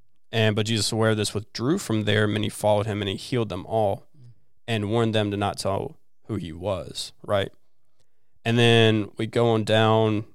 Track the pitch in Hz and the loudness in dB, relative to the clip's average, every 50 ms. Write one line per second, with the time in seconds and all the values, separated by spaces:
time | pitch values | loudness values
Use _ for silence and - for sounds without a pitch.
0 | - - - - - - - 113 110 110 104 110 107 107 117 107 98 - - 110 | -20 -20 -20 -20 -16 -6 0 2 2 2 2 0 0 0 -2 -2 -2 -2 0 0
1 | 110 110 110 107 104 - - 104 98 - - - 113 131 170 202 - - 113 110 | 2 2 2 2 -2 -2 -4 -6 -8 -8 -8 -4 -2 0 0 -2 -2 -2 -2 -2
2 | 107 101 104 107 107 104 101 104 104 98 - - - 104 107 104 101 110 101 104 | 0 2 2 2 2 2 0 -2 -2 -4 -4 -2 2 2 2 2 2 0 -2 -4
3 | 101 98 92 - - - - 123 113 104 98 92 92 - 104 113 110 98 98 - | -4 -4 -4 -6 -6 -4 -2 -2 -2 -2 -4 -8 -8 -4 -2 0 0 0 -2 -4
4 | - - - 147 127 120 - - - - - - - - 113 107 104 101 110 117 | -8 -16 -20 -20 -20 -20 -20 -20 -20 -20 -20 -16 -8 -6 -4 -4 -2 -2 0 0
5 | 117 113 104 110 104 104 101 101 101 98 78 - - 95 95 - - - - - | 0 0 0 0 0 0 -2 -2 -2 -2 -4 -4 -4 -4 -4 -4 -4 -8 -10 -16
6 | - - - - - - 113 98 87 85 78 82 87 104 95 90 73 - - - | -20 -20 -20 -20 -12 -8 -8 -6 -6 -8 -10 -8 -6 -4 -4 -4 -6 -10 -12 -12
7 | - - - - - - 104 98 95 - - - - - - - - - - - | -12 -12 -14 -16 -6 -2 0 0 0 -2 -6 -14 -20 -20 -20 -20 -20 -20 -20 -20
8 | - - - - - - - - - 113 117 120 120 117 117 117 113 110 110 110 | -20 -20 -20 -20 -20 -20 -20 -8 -4 0 2 4 6 6 6 6 6 6 4 2
9 | 101 - - - 113 110 - 117 120 117 113 110 107 104 107 110 113 110 110 110 | -2 -4 -6 -8 -8 -2 0 2 2 2 2 2 2 2 2 4 4 4 4 4
10 | 110 110 107 104 107 - | 4 2 0 -2 -4 -8